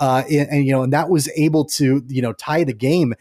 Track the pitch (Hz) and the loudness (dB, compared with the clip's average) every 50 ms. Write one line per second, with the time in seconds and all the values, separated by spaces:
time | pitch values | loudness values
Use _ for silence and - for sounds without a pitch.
0 | 143 135 127 131 135 139 151 143 143 143 147 143 139 135 135 131 127 127 135 143 | 0 0 0 0 0 0 0 0 0 0 0 0 2 2 2 0 0 0 0 0
1 | - 151 185 156 135 160 - 156 151 160 156 156 147 - - - 147 131 131 139 | 0 0 0 0 0 -2 -2 0 0 2 2 2 0 0 -2 0 0 2 2 0
2 | 120 123 135 131 123 117 110 - - - 151 160 170 139 123 107 120 131 160 180 | -2 -4 -4 -4 -4 -4 -4 -6 -6 -4 -2 0 0 -2 -2 -2 0 0 2 2
3 | 160 127 113 - | 2 0 -2 -6